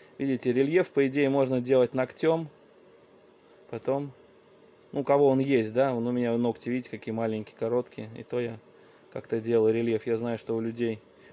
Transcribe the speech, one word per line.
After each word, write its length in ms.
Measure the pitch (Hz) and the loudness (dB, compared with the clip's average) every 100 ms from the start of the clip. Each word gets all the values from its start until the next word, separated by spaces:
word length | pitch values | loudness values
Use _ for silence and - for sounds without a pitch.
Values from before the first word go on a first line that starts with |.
| - - | -20 -6
Видите, 340 | 139 127 127 | -4 -2 0
рельеф, 380 | 120 139 170 170 | 2 2 2 2
по 160 | - 139 | 2 0
идее, 220 | 139 139 | 2 2
можно 320 | 139 131 131 | 2 2 0
делать 340 | 123 131 123 | 2 4 4
ногтем. 540 | 131 127 - 160 165 156 - _ _ _ _ _ _ _ _ _ - - | 0 -4 -2 0 0 -2 -14 _ _ _ _ _ _ _ _ _ -20 -14
Потом, 420 | 117 - 135 143 - - _ _ _ _ _ _ | -8 -4 -4 -4 -14 -20 _ _ _ _ _ _
ну, 100 | 143 | -6
у 40 | |
кого 240 | 135 143 143 | 2 6 6
он 100 | 131 | 4
есть, 340 | 135 131 110 | 4 2 2
да, 220 | 113 135 | 0 0
он 120 | 123 117 | 0 -2
у 60 | |
меня 240 | 123 120 117 | -2 0 0
ногти, 320 | 120 113 - | 0 -2 -6
видите, 220 | 127 123 | -6 -6
какие 240 | 110 - | -12 -8
маленькие, 420 | 110 113 110 104 - | -4 -2 -4 -8 -6
короткие. 540 | 113 120 123 - 110 117 | -2 -2 -2 -10 -14 -14
И 80 | |
то 160 | 120 120 | -8 -6
я 180 | 117 113 - - - _ _ | -6 -8 -18 -20 -20 _ _
как-то 280 | - - 117 | -14 -6 -6
делаю 320 | 113 117 110 | 0 4 4
рельеф. 340 | 113 117 110 120 | 2 0 -2 -2
Я 100 | 113 | -4
знаю, 200 | 117 113 | -2 -6
что 200 | - 113 | -4 -4
у 40 | |
людей, 400 | 113 117 120 107 - _ - | -4 -4 -4 -4 -12 _ -16